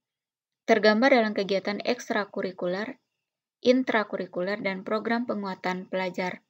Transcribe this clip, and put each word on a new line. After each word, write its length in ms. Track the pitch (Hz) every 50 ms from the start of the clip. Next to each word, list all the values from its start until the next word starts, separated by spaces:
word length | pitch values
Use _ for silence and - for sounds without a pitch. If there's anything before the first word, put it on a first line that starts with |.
| _ _ _ _ _ _ _ _ _ _ _ _
tergambar 480 | - - 226 220 196 214 208 214 254 277
dalam 240 | 277 240 220 214 208
kegiatan 480 | 220 196 185 196 190 - 208 202 208
ekstrakurikuler, 1200 | - - 247 - - - 233 214 196 - - 208 190 190 180 - 185 175 180 190 220 254 - _ _ _ _ _ _ _ _ _ _ _ _ _ -
intrakurikuler, 960 | 240 247 262 254 - - 220 202 - - 190 185 - - 180 180 196 208 214
dan 240 | 196 196 190 190 196
program 400 | - 214 214 214 226 233 233 247
penguatan 640 | 233 214 208 202 190 185 185 - 185 180 185 190 -
pelajar 560 | - 185 185 180 175 - 185 180 - - _